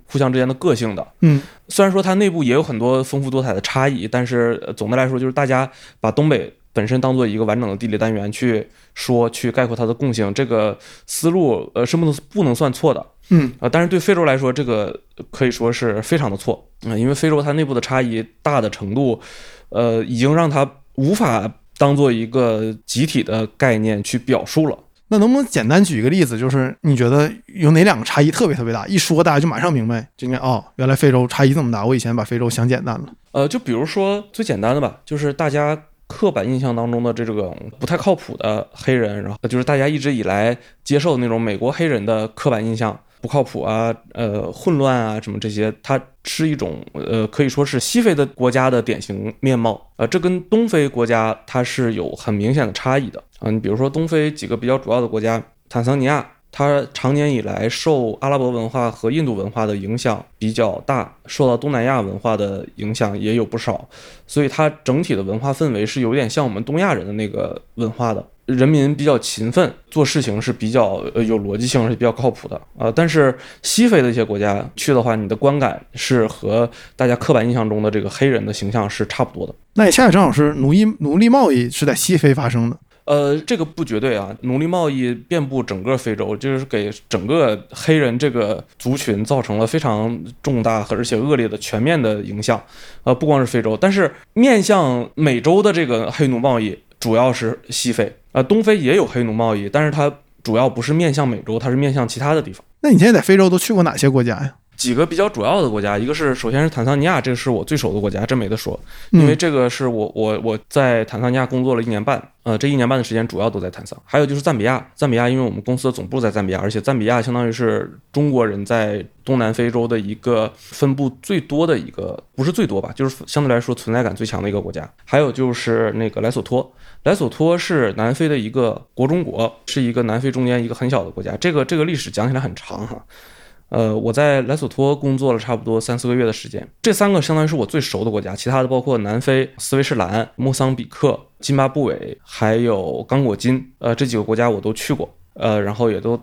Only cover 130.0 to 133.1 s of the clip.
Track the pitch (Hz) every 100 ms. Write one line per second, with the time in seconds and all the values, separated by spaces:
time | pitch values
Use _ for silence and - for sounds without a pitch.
130 | 117 110 135 127 123 123 117 120 127 131
131 | 87 92 95 101 180 151 135 165 156 151
132 | - 98 117 131 131 85 - 95 110 110
133 | -